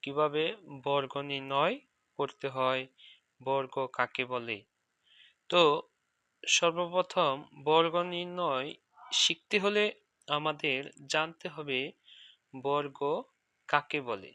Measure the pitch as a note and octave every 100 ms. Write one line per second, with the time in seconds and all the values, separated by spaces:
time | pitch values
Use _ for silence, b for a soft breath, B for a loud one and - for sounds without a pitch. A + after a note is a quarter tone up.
0 | - C#3 D3+ D3 D#3+ G#3+ D#3+ C#3 C3 C#3
1 | C3+ C#3 C#3+ C#3 C3+ C#3 D#3+ C4+ _ _
2 | _ - C#3 - C#3 C3 C3 C3 C3 B
3 | B B _ _ B2+ C#3 C3 C#3 C3 -
4 | B2 - B2+ B2+ A#2 G#2 - _ _ _
5 | b b b b _ F3 D#3 D3 - _
6 | _ _ _ _ - - F3 E3 F3 F3+
7 | F3+ - D#3+ C3+ - D3 C#3+ D#3+ E3 E3+
8 | F3 F3 F3 F3+ E3+ C3 C#3 - _ -
9 | - - - E3 _ G#3 G3 G#3 G#3 -
10 | _ _ - D3 D#3 D3+ D#3 C3 C#3 -
11 | C#3 D#3 D#3+ E3 F3+ D#3+ D3 C3 C#3+ -
12 | B B B B _ C3+ C3+ C#3+ C#3+ C3+
13 | C#3+ F3 C4 _ _ _ - D3 - D3+
14 | B2 G#2 F#2